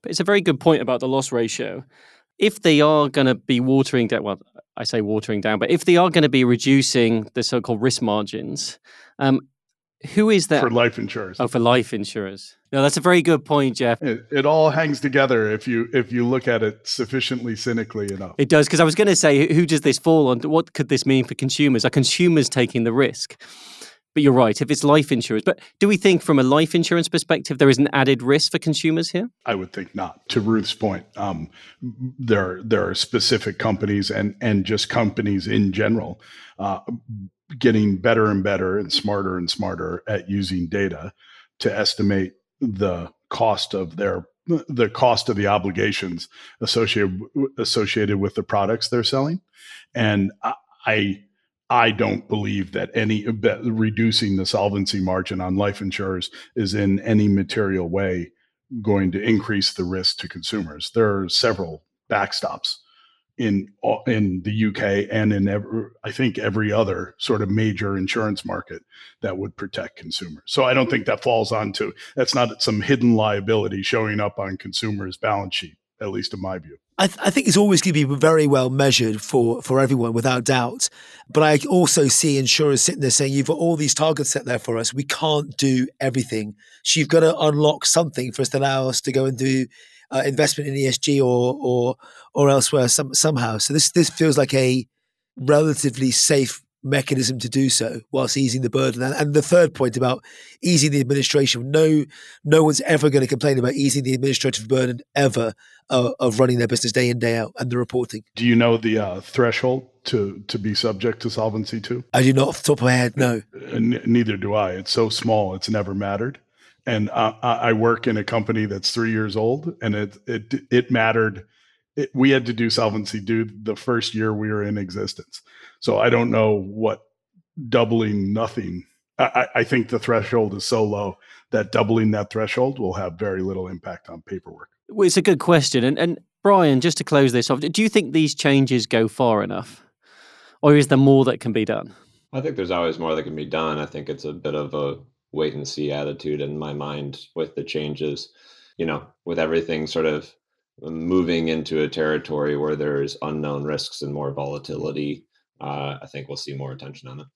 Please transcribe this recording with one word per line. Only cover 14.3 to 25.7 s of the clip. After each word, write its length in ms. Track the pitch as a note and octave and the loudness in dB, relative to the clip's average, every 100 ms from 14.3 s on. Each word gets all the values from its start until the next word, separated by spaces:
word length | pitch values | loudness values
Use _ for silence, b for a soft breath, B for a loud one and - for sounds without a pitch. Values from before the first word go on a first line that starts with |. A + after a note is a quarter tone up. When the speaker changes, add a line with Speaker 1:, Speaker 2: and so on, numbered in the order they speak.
Speaker 2:
it 140 | C#3+ | 0
all 260 | C#3+ D#3+ D#3 | 2 4 4
hangs 280 | D3 D#3+ C#3 | 2 -2 -2
together 500 | C#3+ C3+ C3+ A#2+ G#2+ | 0 2 4 2 2
if 180 | G#2+ - | -2 -2
you, 200 | A#2 A#2 | -2 0
if 180 | C3 A#2 | -2 -2
you 160 | A#2+ A#2+ | -2 0
look 200 | C3 B2 | 0 0
at 140 | A#2 | 0
it 220 | A2 G#2+ | 0 -4
sufficiently 680 | - - A2 C3 - B2 A#2+ | -10 -6 -4 -4 -4 -6 -6
cynically 560 | G#2+ B2 A2+ A2 A2 G2+ | -6 -4 -4 -4 -6 -6
enough. 220 | F#2+ F#2+ - | -8 -10 -2
Speaker 1:
It 120 | C#3 | 4
does, 180 | D#3 C#3+ | 4 4
'cause 120 | D#3+ | 4
I 40 | |
was 120 | D#3+ | 2
gonna 200 | E3+ G#3 | 4 2
say, 320 | F3 D#3 C#3 D#3 | 4 4 4 4
who, 60 | |
who 120 | D#3 E3 | 2 2
does 140 | D#3 | 2
this 180 | C#3+ C3 | 2 0
fall 300 | E3 D#3+ C3+ | 2 4 4
on? 100 | A#2+ | 0
What 340 | D3 D#3+ F3 | 0 -2 -2
could 160 | - C#3 | -6 -2
this 160 | C3+ | 0
mean 200 | C3+ C3+ | 2 2
for 100 | - | 0
consumers? 500 | - C3 - D3 A#2+ | -4 -4 2 2 4
Are 60 | B2+ | 2
consumers 580 | D3 B2+ - F3 D#3+ B2 | 2 0 2 4 4 2
taking 340 | C3+ A#2+ B2 | 0 0 0
the 80 | A2+ | 0
risk? 500 | A#2+ C3+ - - - B B B B B B _ | 2 0 -2 -12 -14 B B B B B B _
But 80 | D#3 | 2
you're 100 | C#3+ | 4
right, 300 | B2 A#2 G#2 | 6 4 2
if 80 | D3 | -2
it's 140 | D#3 | 0
life 280 | C#3+ D3+ C#3+ | 4 4 4
insurance. 320 | B2 - A2 | -2 0 -2
But 160 | F#3+ - B | -2 -4 B